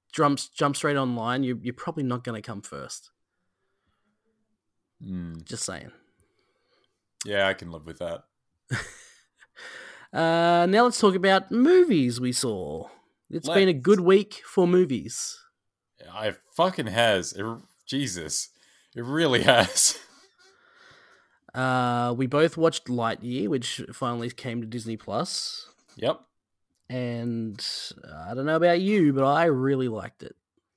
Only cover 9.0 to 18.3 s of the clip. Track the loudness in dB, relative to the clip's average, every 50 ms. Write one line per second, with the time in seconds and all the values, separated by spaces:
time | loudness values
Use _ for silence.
9 | -20 -20 _ _ _ _ _ _ -20 _ _ -20 -20 -18 -18 -18 -20 -20 -20 -20
10 | -20 -8 -4 0 0 2 2 4 4 4 4 4 4 4 4 4 4 4 4 4
11 | 4 4 4 4 4 4 4 4 2 0 2 4 6 6 8 6 6 6 4 4
12 | 4 2 0 -2 -2 -4 -2 -2 -2 -2 -4 -4 -6 -6 -8 -10 -10 -12 -18 _
13 | _ _ _ _ _ _ -10 -8 -4 0 2 4 4 4 2 2 4 4 4 6
14 | 6 6 4 4 4 0 -6 -16 -18 -4 0 2 4 4 6 4 4 2 0 -4
15 | -4 -6 -8 -8 -8 -10 -10 -14 _ _ _ _ _ _ _ _ _ _ _ _
16 | -20 -16 -12 -6 -6 -6 -6 -8 _ _ _ 0 0 0 0 -2 -6 -2 0 2
17 | 4 4 4 2 0 -4 -8 -8 -8 -8 -8 -10 -14 _ _ _ _ -8 -6 -4
18 | -4 -4 -6 -8 -8 -6